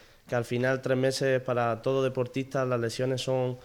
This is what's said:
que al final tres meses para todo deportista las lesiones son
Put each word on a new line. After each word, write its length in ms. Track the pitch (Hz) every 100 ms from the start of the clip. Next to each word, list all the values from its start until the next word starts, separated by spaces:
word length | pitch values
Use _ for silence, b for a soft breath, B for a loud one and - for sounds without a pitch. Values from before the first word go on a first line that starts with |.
| B B -
que 60 |
al 100 | 123
final 380 | 117 123 127 131
tres 160 | 131 127
meses 420 | 135 131 135 131
para 400 | 131 123 117 113
todo 220 | 135 135
deportista 640 | 131 127 120 135 131 139 127
las 120 | 120
lesiones 440 | 117 - 131 127
son 340 | 131 131 127 127